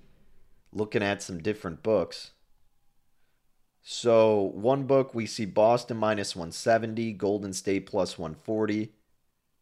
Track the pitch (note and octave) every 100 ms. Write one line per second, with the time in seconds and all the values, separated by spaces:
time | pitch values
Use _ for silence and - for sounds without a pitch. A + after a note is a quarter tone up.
0 | - _ - - - - _ F#2+ G#2+ A2+
1 | G2+ G2 - F2 F#2 G#2 F#2 D#2 A2 G#2
2 | E2 - - _ _ _ _ _ _ _
3 | _ _ _ _ _ _ _ _ - -
4 | A#2 A2+ A2 G#2 F#2+ F#2+ A2+ C#3 C3 C3+
5 | B2+ A#2 G#2+ - G2+ G#2+ A2 A#2+ - A2+
6 | G#2+ G#2 G2 F2+ E2 - A#2+ A2+ A2 A2
7 | A2+ F#2+ G2 G#2 G2+ F#2 G2+ G2 F#2 G#2
8 | F2+ - D#2+ D#2 - A2 G#2+ G#2+ A2 _
9 | _ _ _ _ _ _